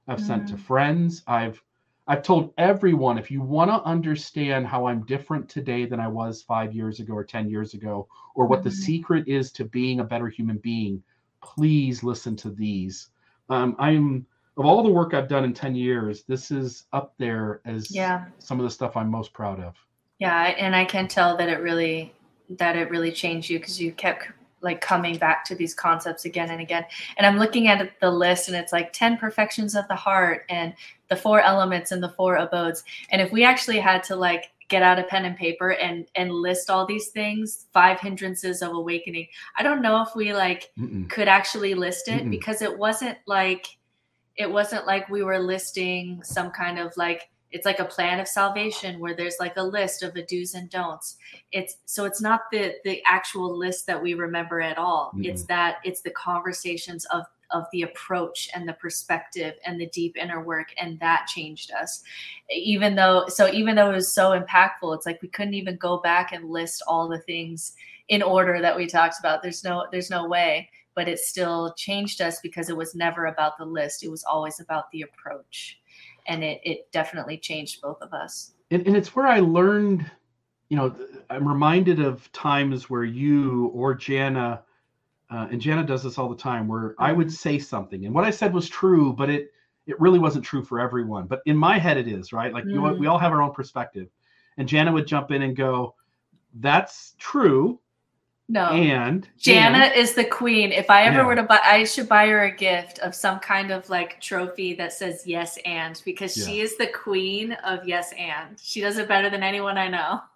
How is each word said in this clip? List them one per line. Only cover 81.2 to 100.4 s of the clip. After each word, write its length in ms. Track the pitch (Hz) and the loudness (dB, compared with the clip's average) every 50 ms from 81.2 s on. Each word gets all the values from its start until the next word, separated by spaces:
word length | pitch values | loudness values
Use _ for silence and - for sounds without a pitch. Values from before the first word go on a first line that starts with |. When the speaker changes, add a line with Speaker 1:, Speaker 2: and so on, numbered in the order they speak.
| - - | -14 -10
Speaker 1:
I'm 180 | 127 135 143 143 | -6 -2 -2 0
reminded 520 | 143 139 151 156 170 185 185 175 170 151 | 2 2 4 4 4 4 4 4 4 4
of 300 | 147 135 123 - _ - | 2 0 -2 -4 _ -20
times 580 | - - - 147 143 143 139 139 135 127 - - | -14 -6 -2 0 2 2 2 0 -2 -4 -4 -4
where 140 | 127 120 120 | -4 -2 -2
you 640 | 117 117 127 139 147 147 143 139 131 123 120 120 120 | -2 -2 -2 2 4 4 4 4 2 0 0 0 -2
or 260 | 120 120 127 139 131 | -2 -2 0 0 -2
Jana, 680 | 131 - - 135 135 139 139 135 127 123 120 117 113 - _ _ _ _ _ _ _ _ _ _ _ _ - | -2 -2 -2 -2 0 0 0 0 -2 -2 -2 -4 -8 -12 _ _ _ _ _ _ _ _ _ _ _ _ -12
uh, 160 | 113 110 110 - | -10 -8 -8 -6
and 80 | 120 117 | -6 -4
Jana 260 | 113 156 156 165 156 | 0 0 0 0 0
does 180 | 135 131 127 | 0 -2 -4
this 160 | 131 127 - - | -4 -6 -6 -6
all 100 | 127 120 | -6 -6
the 80 | 117 | -6
time, 320 | - - 127 123 113 110 110 | -6 -6 -4 -4 -2 -4 -4
where 260 | 110 113 113 110 - - | -4 -4 -6 -6 -4 0
I 160 | 123 143 165 | 0 2 4
would 140 | 170 160 160 | 2 2 0
Speaker 2:
Mm-hmm. 60 | 160 | -2
Speaker 1:
say 240 | - - 160 147 139 | -6 -4 -2 -2 -2
something, 460 | 143 - 131 107 - - 98 92 98 | -4 -6 -8 -8 -8 -8 -10 -8 -6
and 100 | 104 123 | -2 0
what 100 | 165 208 | 2 2
I 60 | 220 | 2
said 220 | 214 - 220 196 | 0 0 0 0
was 160 | 175 175 - - | 0 0 -2 -4
true, 460 | - - 190 190 180 160 147 135 120 | -4 0 4 6 6 6 6 4 2
but 160 | 113 139 139 | 0 -2 0
it, 220 | 147 143 143 - _ _ _ _ _ _ - | 0 -2 -4 -8 _ _ _ _ _ _ -12
it 120 | 156 - - | -8 0 4
really 200 | 156 185 180 175 | 6 8 8 8
wasn't 260 | 165 151 - 143 - | 6 4 0 -2 -6
true 180 | - - 135 | -4 -6 -6
for 180 | 117 - 123 117 | -4 -4 -4 -2
everyone. 460 | 123 123 123 123 117 110 107 98 90 | -2 -2 -2 -4 -4 -4 -6 -6 -6
But 140 | 87 131 131 - | -6 -6 -4 0
in 100 | 151 151 | 2 2
my 220 | 151 156 175 214 196 | 4 4 4 4 4
head, 180 | 160 175 151 | 4 2 2
it 120 | 135 120 117 | 0 0 -4
is, 220 | 104 95 90 - | -6 -8 -8 -8
right? 220 | 120 113 117 127 | -6 -4 -4 -4
Like, 140 | 120 120 - | -6 -6 -6
you, 140 | 98 196 - | -4 -2 0
Speaker 2:
Mm. 180 | - 151 - - | 0 0 0 2
Speaker 1:
we 80 | 147 | 2
all 120 | 160 170 175 | 2 4 4
have 140 | 175 170 | 4 4
our 80 | 160 147 | 4 4
own 120 | 147 139 | 2 2
perspective. 580 | 139 - 131 - - 127 120 - - 98 92 - _ _ _ _ _ _ _ _ - - | 0 -6 -10 -8 -6 -8 -8 -8 -8 -14 -14 -14 _ _ _ _ _ _ _ _ -8 -6
And 100 | 135 123 | -2 2
Jana 240 | - 151 156 165 | 4 4 4 4
would 140 | 160 156 147 | 4 2 0
jump 240 | - 151 143 139 - | 0 -2 -2 -2 0
in 100 | 143 139 | -2 -2
and 160 | 139 131 127 | 0 -2 -2
go, 380 | 131 135 131 127 127 127 - _ _ _ _ _ _ _ _ _ _ _ _ - 117 | 0 0 0 0 0 -2 -6 _ _ _ _ _ _ _ _ _ _ _ _ -12 -2
"That's 540 | 117 143 147 180 190 - - - - - _ - | 2 4 4 4 4 0 -10 -20 -20 -20 _ -16
true." 640 | - - - 285 240 165 135 131 156 233 247 - _ _ _ _ _ _ _ _ _ _ _ _ _ - | -10 -2 0 4 6 6 6 6 4 2 0 -4 _ _ _ _ _ _ _ _ _ _ _ _ _ -2
Speaker 2:
No. 180 | 220 202 180 170 | 0 0 2 4
Speaker 1:
And, 600 | 160 170 170 147 135 123 120 123 165 190 - - _ | 4 4 4 4 4 2 2 0 0 -2 -4 -8 _
Speaker 2:
Jana 400 | - - 254 220 220 220 233 247 | -2 4 6 8 8 8 8 8
Speaker 1:
and 180 | 262 269 277 - | 8 6 6 6
Speaker 2:
is 200 | 240 240 233 - | 4 4 4 4
the 100 | 247 226 | 0 0
queen. 480 | - - - | 0 0 -2